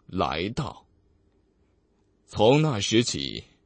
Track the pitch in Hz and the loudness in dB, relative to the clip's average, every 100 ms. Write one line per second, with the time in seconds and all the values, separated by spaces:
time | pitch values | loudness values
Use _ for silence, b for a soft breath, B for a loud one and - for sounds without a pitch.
0 | - 90 78 76 98 123 143 - _ _ | -8 -4 -2 -2 -4 -6 -8 -10 _ _
1 | _ _ _ _ _ _ _ _ _ _ | _ _ _ _ _ _ _ _ _ _
2 | _ _ _ - 110 147 156 110 104 110 | _ _ _ 2 4 4 2 -2 0 2
3 | 120 73 67 53 - _ | 2 -4 -8 -12 -16 _